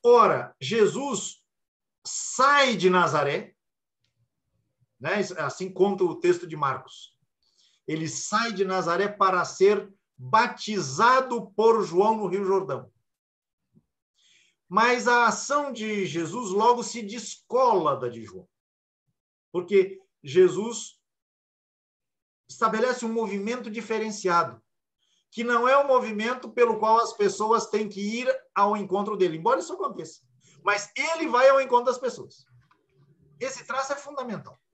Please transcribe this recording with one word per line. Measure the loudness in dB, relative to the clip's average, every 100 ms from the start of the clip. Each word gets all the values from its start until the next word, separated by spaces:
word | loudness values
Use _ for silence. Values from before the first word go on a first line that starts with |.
Ora, | 8 6 6 2 -4 _
Jesus | -4 2 2 2 -6 -6 -8 -16 _ _ _ _ _ _ -12
sai | -10 -10 0 2 4 2 2
de | 2
Nazaré, | 4 2 0 -2 -4 -8 _ _ _ _ _ _ _ _ _ _ _ _ _ _ _
né? | -4 -2 -4 -4
Assim | -8 -6 -12
conta | 0 0 2
o | -2 0
texto | 0 0 -2
de | -6
Marcos. | -4 -4 -10 -20 -20 _ _ _ _ _ _ _ -8
Ele | -6 -6
sai | -8 -4 -4 -4
de | -4
Nazaré | -2 -2 -2 -2 -2
para | 0 0 0
ser | -4 2 4 4 -4 _ _ _
batizado | -2 0 0 -4 -8 -6 -6 2 4 4 2 -6 -8
por | 2 4 4
João | 2 2 2 0
no | -2
Rio | -4 -2
Jordão. | -2 -2 -10 -10 _ _ _ _ _ _ _ _ _ _ _ _ _ _ _ _ _ _
Mas | 2 4 4 4
a | 4 4
ação | 2 -2 -2 -2
de | -6 -6 -4 -4
Jesus | -4 -6 -6 -4
logo | 2 4 4
se | -2 -10
descola | -10 -10 -12 -16 _ 2 4 2 0 -2
da | -6
de | -10
João, | -16 -20 -20 _ _ _ _ _ _ _ _ _ _
porque | -8 2 2 2 -4 _ _
Jesus | -2 4 6 4 -6 -8 -12 _ _ _ _ _ _ _ _ _ _ _ _ _ _ _ _
estabelece | -2 0 2 0 0 -4
um |
movimento | -4 -4 -4 -6 -6 -8
diferenciado, | -12 -6 -4 -4 -4 0 2 0 -6 _ _ _ _ _ _ _
que | -8
não | -2 0 4
é | 4
o | 4
movimento | 2 2 -4 -4 -6 -8
pelo | 2 2 2
qual | 4 4
as | 2
pessoas | 0 -2 0 0 0 0
têm | -4 -4
que | -6 -6 -4
ir | -2 -4 _
ao | 0 0 0
encontro | -4 -4 -4 0
dele, | -2 0
embora | 0 0
isso | -2
aconteça. | -8 -8 -8 -16 -18 _ _ _ _
Mas | -4 -4 -4 -8
ele | -4 -4 0
vai | 4 6
ao | 6
encontro | 4 0 0
das | -2
pessoas. | -6 -8 -18 _ _ _ _ _ _ _ _ _ _ _
Esse | -10 -10 -8
traço | -6 -4
é | -6
fundamental. | -8 -10 -8 -10 -12 -20 _